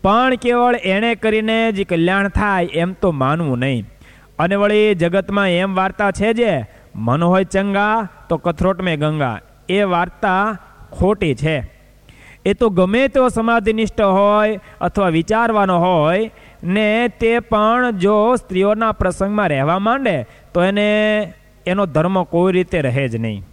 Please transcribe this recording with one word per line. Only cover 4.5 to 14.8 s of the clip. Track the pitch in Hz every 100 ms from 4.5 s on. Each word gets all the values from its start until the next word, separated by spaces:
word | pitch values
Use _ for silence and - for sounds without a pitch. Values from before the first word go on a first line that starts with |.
વળી | 202 208 214 214
જગતમાં | 185 170 190 196 202 196
એમ | 175 196
વાર્તા | 185 190 190 202
છે | - 214
જે | 226 233 151 107 - - 101
મન | 113 139
હોય | 170 185
ચંગા | 196 190 202 202 208 226 196 - -
તો | 165
કથરોટ | 175 160 175 180
મેં | 185 156
ગંગા, | 151 156 135 104 - _ -
એ | 190
વાર્તા | 202 175 180 - 208 185 214 196 - - -
ખોટી | - 180 214 170
છે. | 123 156 151 - - - _ - - - -
એ | 190
તો | 202 233
ગમે | 180 185 226 269
તેવો | 269 254
સમાધિનિષ્ઠ | 226 226 233 208 220 214 -
હોય | 202 190 202 208 214 202 - -